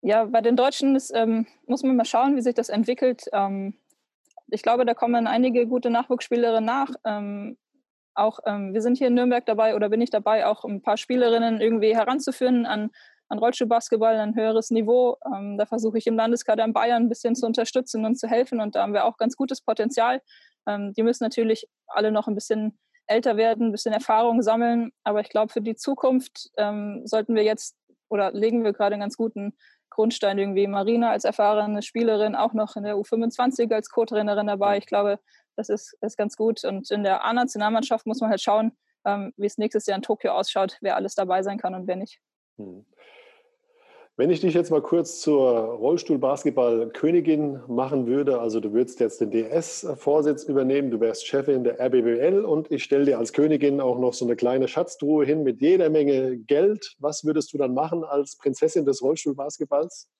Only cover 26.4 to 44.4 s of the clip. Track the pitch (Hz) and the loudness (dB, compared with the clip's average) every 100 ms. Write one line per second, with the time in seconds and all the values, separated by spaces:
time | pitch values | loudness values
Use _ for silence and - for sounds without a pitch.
26.4 | - - 208 208 208 202 240 220 220 226 | -14 -4 -4 -4 -8 -10 -2 -2 0 2
27.4 | 214 214 - _ _ _ _ 208 196 202 | 2 0 -6 _ _ _ _ -2 0 0
28.4 | 214 233 220 202 202 208 202 - 226 214 | 0 2 0 0 0 0 -6 -4 -4 -4
29.4 | 202 - _ _ _ - 220 233 202 196 | -8 -10 _ _ _ 0 0 2 -2 0
30.4 | 196 190 202 196 202 233 233 214 247 247 | 0 0 0 0 0 2 2 0 -2 2
31.4 | 208 214 214 208 208 226 233 214 214 214 | 2 2 0 -4 -6 -2 0 2 0 0
32.4 | 214 220 214 - 202 208 208 226 233 - | -2 0 -4 -4 -6 -4 -2 -2 -2 0
33.4 | 247 262 233 220 214 - 226 214 208 208 | -2 0 0 0 -2 -2 0 0 0 0
34.4 | 208 202 202 202 - 208 202 202 _ _ | 0 0 2 0 0 0 0 -2 _ _
35.4 | _ - 214 208 - - - - 214 - | _ -10 -6 -6 -6 -8 -8 -4 -6 -2
36.4 | 220 226 - 196 - 208 202 190 - 240 | -2 0 -4 -6 -4 -2 0 0 0 0
37.4 | 247 214 208 226 247 226 - 233 220 202 | -2 -2 0 0 0 -2 -2 -4 -2 0
38.4 | - 208 226 - _ _ 208 202 196 - | 2 2 0 -4 _ _ -4 -4 -6 -6
39.4 | 202 - 208 214 - 196 - 214 196 - | -6 -2 -2 -2 -2 -4 -4 -4 -2 -2
40.4 | 202 - 190 - 202 - 196 - 190 185 | -2 -2 -2 -2 -4 -2 -4 -4 -2 0
41.4 | 190 202 185 185 185 185 202 - _ _ | -2 -4 -6 -8 -6 -6 -8 -16 _ _
42.4 | _ _ 101 90 110 _ - - - _ | _ _ -18 -18 _ _ -20 -20 -20 _
43.4 | _ _ _ _ _ - - - 139 170 | _ _ _ _ _ -20 -20 -2 0 2